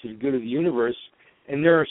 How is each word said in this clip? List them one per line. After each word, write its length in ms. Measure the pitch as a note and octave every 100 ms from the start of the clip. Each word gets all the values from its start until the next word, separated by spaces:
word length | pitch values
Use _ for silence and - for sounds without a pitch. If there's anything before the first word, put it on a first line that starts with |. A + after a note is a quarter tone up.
to 80 | A#2
the 40 | A2
good 180 | C3
of 80 | C3
the 60 | A2+
universe, 480 | C3+ E3+ A#2+ A#2 A#2+ - _ _ _ -
and 160 | C#3+
there 160 | E3 E3
are 80 | D3+